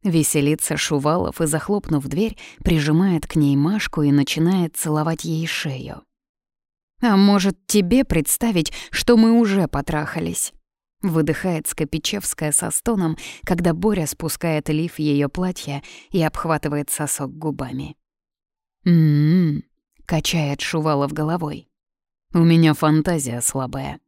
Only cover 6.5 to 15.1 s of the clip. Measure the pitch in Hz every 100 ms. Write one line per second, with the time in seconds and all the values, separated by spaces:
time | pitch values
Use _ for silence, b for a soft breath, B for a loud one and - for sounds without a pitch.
6.5 | _ _ _ _ _ 247 196 202 202 190
7.5 | 185 - 208 175 247 - 165 143 - 233
8.5 | 180 151 B B - - 233 226 233 220
9.5 | 196 165 139 143 156 151 165 165 170 -
10.5 | _ _ _ _ _ 196 160 151 156 185
11.5 | 160 - - 151 160 - - - - 151
12.5 | 147 180 - - 214 165 160 B B -
13.5 | 180 175 165 208 202 151 - 160 - 170
14.5 | 156 151 151 165 - 151